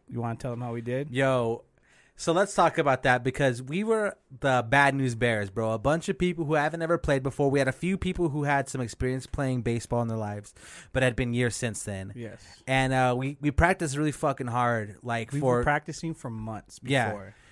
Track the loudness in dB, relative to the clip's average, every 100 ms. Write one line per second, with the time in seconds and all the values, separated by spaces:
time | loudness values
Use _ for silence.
0 | -12 -8 -6 -6 -8 -8 -6 -8 -4 -4
1 | -4 0 2 4 2 -2 -8 _ _ _
2 | _ -8 0 2 2 4 4 4 2 4
3 | 4 4 2 0 0 0 -4 -4 0 0
4 | 0 -6 _ -4 2 2 4 4 6 4
5 | 0 0 0 0 -2 -2 -2 0 2 0
6 | 0 -2 0 -2 0 0 0 -2 0 0
7 | 2 0 0 0 2 4 2 0 -2 -2
8 | -2 0 0 0 0 0 0 -4 -6 -4
9 | -2 -2 -6 -4 -2 0 0 -2 -2 -2
10 | -2 -2 -6 -8 -12 -20 -20 -20 -6 0
11 | 2 2 -2 0 0 0 -6 -6 -8 -8
12 | -10 -12 -14 -14 -20 -14 -2 0 2 2
13 | 2 2 -2 -2 -2 4 4 4 0 -2
14 | -2 0 -2 -2 -2 0 0 0 -4 -10
15 | -6 -4 -4 -2 2 2 4 0 -2 -10
16 | -8 -8 -8 -8 -8 -10 -14 -14 -2 0
17 | 0 -4 -10 -20 -20